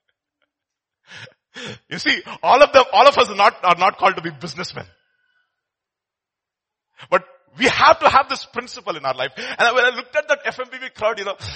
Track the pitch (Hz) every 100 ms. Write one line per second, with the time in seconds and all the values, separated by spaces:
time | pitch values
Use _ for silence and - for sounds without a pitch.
0 | _ _ _ _ _ _ _ _ _ _
1 | _ - - _ _ 254 240 - _ 175
2 | 294 269 - - 165 247 285 277 254 196
3 | 269 - 220 196 208 - 185 170 190 208
4 | 190 180 170 143 170 139 180 - 87 _
5 | _ _ _ _ _ _ _ _ _ _
6 | _ _ _ _ _ _ _ _ _ _
7 | - 185 - _ _ 135 254 - 269 330
8 | 294 262 - 262 - 233 247 247 208 160
9 | 139 127 135 - 254 - 240 247 247 240
10 | 247 302 302 285 320 - 254 254 254 -
11 | 214 220 196 190 98